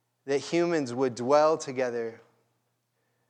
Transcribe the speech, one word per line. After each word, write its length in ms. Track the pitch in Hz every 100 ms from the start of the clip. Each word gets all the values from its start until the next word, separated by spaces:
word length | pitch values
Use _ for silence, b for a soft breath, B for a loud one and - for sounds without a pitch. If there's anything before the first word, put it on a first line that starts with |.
| _ _ -
that 140 | 139
humans 520 | 131 170 175 170 131
would 220 | 120 135
dwell 420 | 120 123 147 151 160
together, 640 | 156 127 123 120 117 113 _ _ _ _ _ _ _ _ _ _